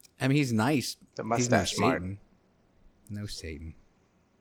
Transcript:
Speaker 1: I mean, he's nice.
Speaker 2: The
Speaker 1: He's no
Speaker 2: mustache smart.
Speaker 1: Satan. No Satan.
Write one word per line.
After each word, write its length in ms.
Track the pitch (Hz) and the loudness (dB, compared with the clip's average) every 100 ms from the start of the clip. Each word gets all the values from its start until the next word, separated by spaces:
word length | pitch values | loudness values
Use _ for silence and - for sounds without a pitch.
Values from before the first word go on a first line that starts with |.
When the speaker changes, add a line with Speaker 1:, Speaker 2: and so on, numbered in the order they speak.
| - - | -20 -2
Speaker 1:
I 80 | 131 | 2
mean, 80 | 143 | 4
he's 160 | 135 | 4
nice. 440 | 110 113 151 - - - - | 2 2 2 -2 -8 -14 -12
Speaker 2:
The 80 | |
Speaker 1:
He's 260 | 110 117 120 | -2 0 2
no 60 | 113 | 2
Speaker 2:
mustache 160 | 92 - | 2 2
smart. 260 | 87 82 | 2 2
Speaker 1:
Satan. 160 | 92 101 - _ _ _ _ _ - _ - | -2 -10 -14 _ _ _ _ _ -20 _ -14
No 180 | 104 104 | -10 -10
Satan. 480 | - 82 73 80 - _ _ _ _ _ _ | -10 -10 -10 -12 -16 _ _ _ _ _ _